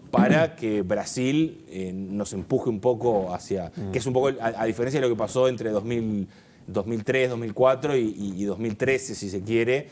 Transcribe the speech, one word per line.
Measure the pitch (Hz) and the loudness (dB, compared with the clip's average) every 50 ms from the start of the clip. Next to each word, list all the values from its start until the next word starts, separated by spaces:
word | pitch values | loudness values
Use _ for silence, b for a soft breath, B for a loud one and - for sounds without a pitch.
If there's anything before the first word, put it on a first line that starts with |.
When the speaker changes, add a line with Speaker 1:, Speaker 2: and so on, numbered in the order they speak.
| - - | -8 -2
Speaker 1:
para | - - - - 170 156 165 160 - | 2 4 6 6 6 4 4 2 0
que | - 117 110 107 104 | -2 -2 0 0 0
Brasil, | 95 90 104 101 98 - - 127 127 131 139 151 160 160 - - - - | 0 0 0 -2 -2 -2 -2 -2 0 2 2 2 2 0 -2 -8 -16 -12
eh, | 80 95 95 92 | -8 -8 -6 -6
nos | 90 95 98 92 98 104 101 - | -6 -6 -6 -6 -4 -4 -4 -4
empuje | - 95 87 - 135 123 - 127 | -4 -6 -4 0 0 0 0 0
un | 110 98 | -2 0
poco | 107 123 123 110 120 123 113 101 95 90 90 | 2 0 0 2 2 2 2 2 0 -2 -4
hacia, | 87 - - 101 95 87 80 - | -6 -6 -4 -4 -4 -4 -6 -8
Speaker 2:
Mm. | 175 110 95 | -8 -6 -4
Speaker 1:
que | 92 - | -4 -2
es | 113 | -2
un | 135 123 | 0 2
poco, | 131 135 135 131 123 | 2 2 2 0 0
a, | 113 113 113 104 | -2 -4 -2 0
a | 113 | -2
diferencia | 113 104 113 120 131 135 147 | -2 0 0 -2 -2 0 0
de | 131 123 | 0 0
lo | 117 | 0
que | 107 | 0
pasó | 113 104 - 131 127 131 | -2 -2 2 2 2 2
entre | 127 110 113 113 | 2 0 -2 -2
dos | 107 104 104 | -2 -2 -2
mil, | 117 120 117 113 110 107 101 92 - B B B B B B B | -2 -2 -2 0 0 -2 -2 -2 -4 B B B B B B B
dos | - 92 104 95 | -6 -4 -4 -2
mil | 107 117 110 101 | -2 -4 -4 -2
tres, | - 127 131 127 127 | 0 2 2 2 2
dos | 123 117 | 0 -2
mil | 117 110 101 | -6 -4 2
cuatro | - 127 131 131 127 139 147 143 131 | 4 6 6 6 4 2 0 2 2
y, | 113 | 2
y, | 107 - - 101 98 95 90 | 0 -2 -4 -6 -4 -4 -2
y | 101 | -2
dos | 101 92 95 | -2 -2 -2
mil | 113 113 104 - | -4 -4 -4 -2
trece, | 131 131 135 127 - - 107 | 0 0 0 0 -2 -4 -8
si | - 104 98 | -8 -8 -6
se | 92 98 | -6 -6
quiere, | 95 104 113 113 117 120 127 139 143 B | -4 0 2 2 2 2 2 0 -2 B